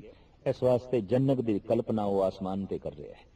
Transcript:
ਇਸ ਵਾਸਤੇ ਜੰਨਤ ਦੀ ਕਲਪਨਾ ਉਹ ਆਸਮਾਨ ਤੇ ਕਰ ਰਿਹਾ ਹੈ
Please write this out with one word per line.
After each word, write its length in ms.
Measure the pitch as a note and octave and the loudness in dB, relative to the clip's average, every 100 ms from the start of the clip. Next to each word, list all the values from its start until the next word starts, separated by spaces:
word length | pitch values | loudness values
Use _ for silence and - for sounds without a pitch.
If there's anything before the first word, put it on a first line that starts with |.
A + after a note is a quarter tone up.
| - - - - C#3 | -4 -20 -20 -8 -4
ਇਸ 160 | - | 0
ਵਾਸਤੇ 380 | B2+ B2 B2+ B2 | 2 2 2 -2
ਜੰਨਤ 400 | F#2+ B2+ C3+ C3 | 2 2 4 2
ਦੀ 160 | A#2 G2+ | 2 0
ਕਲਪਨਾ 440 | - A#2 A#2+ A2 | 2 0 2 0
ਉਹ 180 | G2+ G2 | 0 2
ਆਸਮਾਨ 440 | F#2+ - F#2 G2 F#2+ | 2 0 -4 -4 -4
ਤੇ 120 | E2+ | -6
ਕਰ 160 | - | -6
ਰਿਹਾ 200 | C#2+ A#1 | -10 -14
ਹੈ 120 | - - | -18 -20